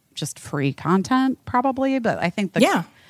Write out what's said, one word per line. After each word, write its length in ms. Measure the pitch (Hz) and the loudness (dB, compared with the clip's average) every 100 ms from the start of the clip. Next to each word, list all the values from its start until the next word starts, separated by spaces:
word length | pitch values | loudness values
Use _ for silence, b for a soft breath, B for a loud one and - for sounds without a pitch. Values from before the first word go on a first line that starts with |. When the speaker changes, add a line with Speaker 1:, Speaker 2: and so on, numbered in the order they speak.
| _ | _
Speaker 1:
just 240 | - 151 - | -10 -10 -10
free 340 | - 143 139 | -8 -2 -2
content 680 | 131 143 165 185 262 262 - | -2 0 2 2 2 2 -2
probably, 540 | - 247 269 262 269 269 | -2 0 0 0 0 0
but 200 | 220 - | 0 0
I 80 | 175 | -2
think 220 | - 196 | -2 -2
the 80 | - | 2
Speaker 2:
Yeah. 240 | 311 330 165 b | 4 2 -2 b